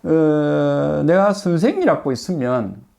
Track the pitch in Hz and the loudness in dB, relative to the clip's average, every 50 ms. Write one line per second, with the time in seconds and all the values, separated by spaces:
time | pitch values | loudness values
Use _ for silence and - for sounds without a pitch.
0 | - 165 160 160 160 156 151 151 147 147 147 147 147 143 143 143 143 147 151 147 | 0 0 2 2 2 2 2 0 0 0 0 0 0 0 0 0 0 0 0 0
1 | 147 147 170 190 196 208 196 196 - 180 170 160 175 262 381 381 359 254 156 - | 2 2 4 4 4 2 0 0 -2 -2 0 2 2 0 0 2 0 0 0 0
2 | - 143 131 - - - 185 156 127 123 127 123 110 95 98 - - _ _ | -2 -4 -4 -4 -4 -6 -4 -4 -2 -2 -2 -2 -2 -4 -10 -14 -20 _ _